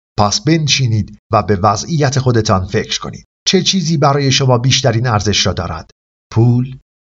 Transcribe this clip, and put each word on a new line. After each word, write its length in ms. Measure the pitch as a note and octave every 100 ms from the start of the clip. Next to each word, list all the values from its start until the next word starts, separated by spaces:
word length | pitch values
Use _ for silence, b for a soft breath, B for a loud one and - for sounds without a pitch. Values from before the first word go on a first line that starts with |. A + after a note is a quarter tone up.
| _ -
پس 220 | G#2 -
بنشینید 760 | D3 E3 C#3+ - B2 A2 G2 - -
و 100 | A2
به 140 | G#2+ G2+
وضعیت 600 | G#2 G2+ - D#3+ C#3 B2+
خودتان 480 | B2+ A#2 G#2 F#2+ F#2+
فکر 340 | A2 - -
کنید. 240 | C#2+ - - _ -
چه 160 | F#3+
چیزی 340 | D3+ F#3+ D#3 D#3+
برای 360 | D3 C#3+ C#3
شما 260 | C3+ C3+ A#2+
بیشترین 480 | B2+ B2+ B2+ A2+ B2+
ارزش 400 | G#2 G#2 F#2+ G2
را 60 |
دارد؟ 380 | F2+ F2 D#2+ - _ _ _ -
پول؟ 460 | A2+ A#2+ A#2+ C3 C3 _ _ _